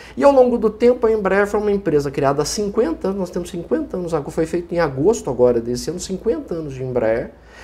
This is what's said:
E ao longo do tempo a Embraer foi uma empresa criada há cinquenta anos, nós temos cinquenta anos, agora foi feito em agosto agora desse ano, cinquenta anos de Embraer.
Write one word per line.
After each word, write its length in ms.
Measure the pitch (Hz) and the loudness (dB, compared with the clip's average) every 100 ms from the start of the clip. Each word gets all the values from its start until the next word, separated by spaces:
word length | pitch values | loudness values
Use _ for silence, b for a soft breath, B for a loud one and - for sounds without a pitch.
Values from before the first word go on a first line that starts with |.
| B B | B B
E 80 | |
ao 80 | 285 | 6
longo 260 | 269 247 233 | 6 6 4
do 120 | 214 | 0
tempo 380 | - 240 247 226 | 2 2 4 2
a 40 | |
Embraer 360 | 220 190 196 202 | 2 2 2 2
foi 120 | 208 | 0
uma 120 | 208 | 0
empresa 400 | 202 170 147 139 | 0 2 0 0
criada 320 | 143 139 143 | 0 0 2
há 20 | 147 | -2
cinquenta 600 | - 202 214 269 320 190 | -2 -2 0 0 0 -4
anos, 120 | 196 | -4
nós 100 | 180 | -4
temos 200 | 185 175 | -6 -8
cinquenta 480 | 175 170 302 285 190 | -8 -4 -4 -4 -6
anos, 160 | 170 | -4
agora 180 | 160 147 | -4 -4
foi 140 | 165 160 | -4 -2
feito 280 | 170 170 | -2 -2
em 60 | 170 | 0
agosto 500 | 160 135 170 240 151 | 0 2 2 2 0
agora 300 | 120 123 117 | 2 4 4
desse 300 | 117 123 - | -2 -6 -6
ano, 100 | 175 | -8
cinquenta 540 | - 185 220 311 277 | -6 -4 -2 -2 -4
anos 200 | 170 151 | -8 -8
de 100 | 131 | -8
Embraer. 480 | 131 123 110 117 208 - B B | -4 -2 0 0 -4 -12 B B